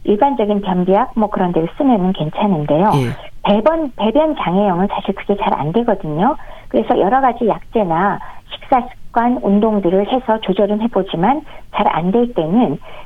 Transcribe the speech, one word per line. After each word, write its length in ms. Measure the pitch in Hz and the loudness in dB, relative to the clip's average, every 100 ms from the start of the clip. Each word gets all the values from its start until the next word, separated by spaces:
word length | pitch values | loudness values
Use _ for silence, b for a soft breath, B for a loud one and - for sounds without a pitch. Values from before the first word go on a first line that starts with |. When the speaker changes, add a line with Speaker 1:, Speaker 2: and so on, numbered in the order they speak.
Speaker 1:
일반적인 580 | - 202 285 247 208 208 | -2 2 2 2 0 0
변비약 500 | 196 180 180 196 254 - | 0 0 2 2 2 0
뭐 120 | 208 | -2
그런 240 | - 185 | 0 0
데를 160 | 175 165 - | 0 -2 0
쓰면은 360 | 277 226 180 | 2 2 2
괜찮은데요. 760 | 190 156 - 208 165 147 147 208 | 0 -4 -2 0 0 0 2 4
Speaker 2:
예. 160 | 147 120 123 B - | 2 0 -4 B -6
Speaker 1:
배변, 480 | - 208 302 330 294 - | 0 2 2 2 -2 -2
배변 380 | 214 269 311 294 | 0 2 2 0
장애형은 520 | 170 185 208 175 202 | 0 2 2 2 0
사실 260 | - - | -2 -6
그게 220 | 190 - 202 | -4 -4 -2
잘 160 | 196 | 0
안 200 | - 143 | 0 0
되거든요. 640 | 202 240 233 156 151 226 311 B B B | 0 0 0 -2 -2 0 -2 B B B
그래서 300 | 254 220 - | -2 0 2
여러 220 | 180 254 | 2 2
가지 260 | 262 233 220 | 2 2 0
약제나 720 | 170 - 233 190 160 196 165 B B B | -2 -2 -2 0 2 0 -2 B B B
식사 300 | - - 262 247 | -16 0 0 0
습관, 500 | - - 240 240 247 | -8 -6 0 0 0
운동들을 680 | 208 202 220 214 190 190 202 | 2 2 2 2 2 2 2
해서 300 | 262 247 220 | -2 0 -2
조절은 400 | 202 190 202 208 | 0 0 2 0
해보지만 600 | 233 196 190 170 196 294 - B B | -2 -2 -2 0 0 0 -4 B B
잘 120 | - 208 | -2 0
안 220 | 160 175 | 0 0
될 220 | 226 240 | 2 0
때는 460 | 220 156 208 214 143 B B | 0 0 2 2 0 B B